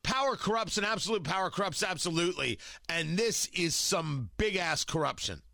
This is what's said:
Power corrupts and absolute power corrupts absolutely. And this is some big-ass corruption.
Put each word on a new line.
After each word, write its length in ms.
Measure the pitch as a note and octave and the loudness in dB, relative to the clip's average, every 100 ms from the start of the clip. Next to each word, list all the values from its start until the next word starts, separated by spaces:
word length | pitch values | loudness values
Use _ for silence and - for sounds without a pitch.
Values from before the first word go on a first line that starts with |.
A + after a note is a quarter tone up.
Power 320 | - C4 C#4 A3 | 0 2 2 0
corrupts 400 | F#3+ A3+ G3 G#3+ | 0 0 0 0
and 100 | G3+ | 0
absolute 380 | A3 F#3 A3 | 0 0 0
power 260 | D#3 F#3+ F#3 | 2 0 0
corrupts 320 | F3 G3 C#3 | 0 -2 0
absolutely. 760 | G3+ F3 F3 D#3+ F3 F3 C3 G#2+ - - - | -2 0 0 2 2 2 0 -2 -8 -12 -4
And 300 | E3 D#3 F3+ | -2 0 2
this 280 | A3+ - - | 2 2 -2
is 280 | F3+ E3+ | 0 0
some 560 | - - F#3+ D#3+ C#3 A2 - | 2 2 0 0 -4 -4 -2
big-ass 480 | G#3+ F#3+ E3+ D3+ | 0 0 0 0
corruption. 580 | - E3+ C#3+ - - D#2+ - | -2 0 0 -2 -6 -8 -12